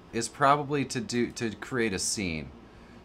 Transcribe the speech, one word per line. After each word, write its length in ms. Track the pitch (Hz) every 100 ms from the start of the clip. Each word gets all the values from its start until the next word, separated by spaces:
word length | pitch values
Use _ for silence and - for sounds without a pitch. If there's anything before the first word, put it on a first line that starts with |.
| -
is 140 | 113 117
probably 580 | - 139 147 139 147 127
to 140 | 131
do, 300 | 101 120 110
to 200 | - 113
create 420 | 95 - 127 113
a 80 | 92
scene. 500 | - - 92 78 67 - - - - -